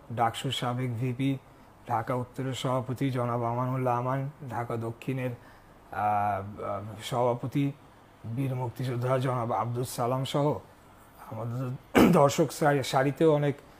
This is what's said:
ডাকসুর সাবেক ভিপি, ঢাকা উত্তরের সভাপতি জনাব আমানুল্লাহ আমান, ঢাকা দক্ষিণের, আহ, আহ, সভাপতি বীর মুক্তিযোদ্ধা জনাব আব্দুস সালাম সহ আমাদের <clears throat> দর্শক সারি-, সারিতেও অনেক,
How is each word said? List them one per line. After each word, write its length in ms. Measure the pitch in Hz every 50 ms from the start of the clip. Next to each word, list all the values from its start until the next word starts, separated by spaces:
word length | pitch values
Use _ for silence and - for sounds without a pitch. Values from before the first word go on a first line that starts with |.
| - - 120
ডাকসুর 400 | 117 117 113 117 - - 135 123
সাবেক 480 | - 139 123 123 127 127 127 120 110
ভিপি, 380 | 127 127 123 127 135 139 139 131 - - - - - - - - - -
ঢাকা 260 | 120 110 113 - 127
উত্তরের 400 | 127 123 123 - - 131 131 127
সভাপতি 560 | - - 135 127 131 120 - 127 - 143 139
জনাব 340 | 123 127 120 120 117 123 120
আমানুল্লাহ 540 | 117 120 120 127 127 131 131 127 123 120 120
আমান, 320 | 123 127 131 139 135 143 - - 151 127
ঢাকা 260 | 110 117 117 117 120
দক্ষিণের, 540 | 117 113 117 117 - - - 131 131 127 127 120 - - - - - - - - - - - -
আহ, 720 | - 104 104 104 104 101 104 101 95 101 104 104 104 110
আহ, 200 | 104 101 98 104 110 107 110 -
সভাপতি 680 | - 131 120 123 123 123 127 - 127 - 143 143 139 143 - - - - - - - - - - 110 117
বীর 180 | 127 139 131 131
মুক্তিযোদ্ধা 640 | 127 127 120 - - 131 127 123 123 120 127 135 131
জনাব 340 | 127 135 127 127 117 117 120
আব্দুস 360 | 98 110 120 120 120 127 120
সালাম 360 | - - 143 151 127 131 139
সহ 340 | - - 151 143 151 135 - - - - - - - - - - - - - - -
আমাদের 400 | 117 110 113 120 117 127 135 123 131 - - - -
<clears throat> 180 | - - 196 170
দর্শক 400 | 170 143 139 - - 165 131 -
সারি-, 300 | - 165 147 143 139 123
সারিতেও 520 | - - 135 135 143 135 - 170 160 151
অনেক, 200 | 147 147 143 135 - - - - -